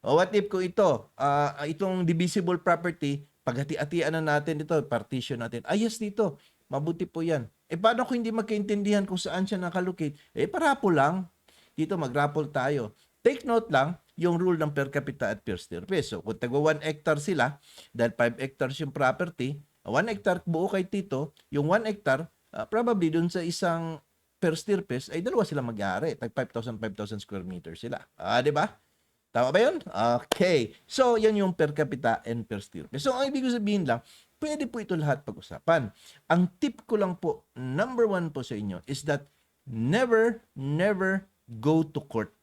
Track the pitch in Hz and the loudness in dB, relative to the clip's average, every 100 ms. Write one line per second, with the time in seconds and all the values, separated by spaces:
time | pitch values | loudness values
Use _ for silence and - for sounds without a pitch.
0 | - 151 185 208 202 185 185 202 190 123 | 4 4 4 2 0 -2 -2 4 4 4
1 | - - 139 143 147 147 147 151 190 185 | -2 -2 2 2 0 -2 -8 -4 -2 0
2 | 175 165 175 208 175 175 - 165 175 160 | 2 2 2 0 0 0 2 2 0 -2
3 | 143 143 143 _ - 120 143 151 147 170 | -4 -4 -8 _ -4 -4 -4 -4 -2 0
4 | 151 160 156 147 147 151 156 160 139 117 | 0 0 2 0 0 -4 0 0 0 -4
5 | 104 131 - 120 113 117 - 196 226 220 | -2 -6 -4 -6 -6 -8 -2 0 0 -2
6 | 208 202 202 143 _ _ _ - 151 165 | -6 0 -2 -2 _ _ _ -4 -2 -4
7 | 175 165 165 151 110 _ _ 165 220 233 | -4 -4 0 0 -2 _ _ 2 2 2
8 | 247 240 226 226 220 214 202 208 202 208 | 0 -2 -2 -2 -2 -2 0 0 2 2
9 | 196 185 165 170 190 196 180 185 180 180 | 0 -4 -4 -2 -2 -2 -2 -2 -2 -2
10 | 151 147 _ - - 359 311 277 196 156 | -6 -6 _ -2 -2 2 2 2 4 4
11 | 139 185 180 _ _ _ _ - 165 190 | 4 2 -6 _ _ _ _ -6 -2 -2
12 | 135 139 143 151 147 143 131 147 107 _ | -2 0 0 0 -2 -2 0 -2 -4 _
13 | _ _ 233 277 285 233 226 143 143 175 | _ _ 2 2 0 0 4 2 2 -2
14 | _ - 170 170 185 165 151 147 139 143 | _ -2 2 4 2 2 2 0 0 -2
15 | 139 - 113 107 - 98 - 85 95 185 | -4 -4 -4 -2 -4 -6 -6 -12 -2 -2
16 | - 95 101 107 123 139 151 151 156 151 | -2 -6 -6 -4 -2 2 2 2 -4 -4
17 | - 151 147 165 123 143 _ - - 120 | 0 0 0 2 0 0 _ -20 -16 0
18 | 117 - 120 120 135 _ 131 135 147 139 | 0 4 0 2 -8 _ -4 -4 -6 2
19 | 131 131 175 - 127 147 - _ - 123 | 2 2 -4 -4 -6 -6 -14 _ -2 0
20 | 220 208 196 175 - 160 190 196 190 202 | 0 0 0 0 0 0 0 0 -2 -4
21 | 196 131 151 _ _ 143 147 202 220 208 | -4 -4 -4 _ _ -2 2 2 0 -4
22 | 147 131 165 _ _ - - 220 240 214 | 0 0 -2 _ _ -10 -2 0 2 2
23 | 165 165 170 185 170 170 175 165 165 160 | 2 2 0 -2 -4 -2 -2 -2 -4 -10
24 | _ _ _ _ 175 160 - 196 196 127 | _ _ _ _ 0 0 0 -2 0 -6
25 | - 160 202 269 196 143 123 107 98 92 | -4 -4 0 0 2 0 -4 -2 -2 0
26 | 156 - 120 - 107 117 117 110 110 98 | -2 -4 -6 -4 -4 -4 -6 -6 -8 -6
27 | 104 107 - 98 90 90 82 82 117 - | -8 -8 -8 -10 -8 -10 -12 -12 -10 -10
28 | - _ 92 113 135 147 214 - _ _ | -12 _ 0 2 2 0 -2 -6 _ _
29 | _ _ _ 117 127 170 247 381 - 98 | _ _ _ 0 2 4 4 2 -6 0
30 | 117 120 - - 185 160 113 - _ - | 2 2 -2 0 2 2 0 -8 _ 2
31 | 254 226 220 208 196 175 151 147 143 139 | 4 4 4 4 0 2 0 0 -4 0
32 | 120 113 - 117 107 104 - 87 - 139 | 0 0 -2 -6 -6 -8 -8 -14 -10 -2
33 | 147 254 277 277 254 240 208 208 147 117 | -2 0 0 0 0 0 0 0 2 -2
34 | - - _ _ 302 302 262 240 202 175 | -4 -20 _ _ -6 -4 -4 -6 -4 0
35 | 151 139 - - - - - 165 113 - | 0 0 -4 -14 -14 -6 2 2 2 -8
36 | - - _ 170 180 _ 285 - - 220 | -20 -20 _ 2 2 _ -4 -4 -4 0
37 | 190 175 175 147 _ - 127 139 240 247 | 0 -2 -4 -4 _ -10 -4 -2 -2 2
38 | 220 190 165 139 123 107 104 90 - 139 | 2 2 -2 -6 -6 -6 -6 -8 -8 -6
39 | 147 143 - _ _ _ - 113 120 202 | -2 -2 -4 _ _ _ -10 -4 0 2
40 | 254 226 226 233 _ - 135 151 196 190 | 4 4 4 0 _ -8 -2 0 2 2
41 | 190 190 190 _ - 113 139 160 156 147 | 0 0 -4 _ -16 -4 2 2 2 -6
42 | 139 156 107 _ | -4 -4 -4 _